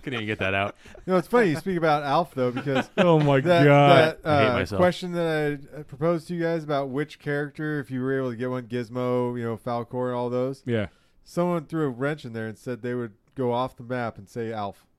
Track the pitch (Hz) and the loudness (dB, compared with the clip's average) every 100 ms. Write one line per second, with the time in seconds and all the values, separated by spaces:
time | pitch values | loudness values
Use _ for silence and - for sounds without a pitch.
0 | - 123 107 107 95 98 101 - - - | -6 -6 -4 -2 0 0 -2 -6 -20 -16
1 | - 185 - 247 208 147 190 175 156 151 | 0 0 2 2 2 0 -2 0 2 2
2 | 143 147 170 131 127 123 139 127 - - | 2 0 0 -2 -2 -2 -2 -2 -2 2
3 | 180 160 147 139 151 170 147 143 143 135 | 4 6 6 4 4 6 8 8 8 8
4 | 123 - 165 147 131 120 92 98 180 175 | 6 0 0 2 2 0 -2 2 2 2
5 | 180 175 170 156 151 143 143 151 151 127 | -6 -4 -2 0 -2 -4 -10 -16 -16 -4
6 | 165 170 - 175 165 165 151 143 139 127 | -2 -2 -4 -4 -2 -4 -2 -4 -2 -6
7 | 151 - 147 143 147 147 156 151 127 127 | -6 -8 -6 -6 -6 -8 -6 -6 -6 -6
8 | 131 135 131 113 127 127 120 123 113 123 | -2 -2 -2 -4 -4 -6 -6 -8 -6 -4
9 | 123 123 123 120 117 113 - 120 117 127 | -2 0 0 -4 -6 -6 -6 -6 -6 -6
10 | 127 123 123 123 131 135 - 117 98 _ | -4 -4 -2 -2 -4 -6 -4 -2 -4 _
11 | _ _ _ - 175 175 139 160 147 117 | _ _ _ -4 -2 -2 -4 -4 -4 -2
12 | 139 151 127 113 110 107 - 120 123 123 | -4 -4 -8 -8 -8 -8 -10 -8 -6 -6
13 | 117 _ _ - 123 120 127 - 117 123 | -6 _ _ -4 -2 0 -2 -8 -8 -6
14 | 117 107 98 120 113 110 101 - _ | -6 -8 -14 -8 -6 -6 -8 -10 _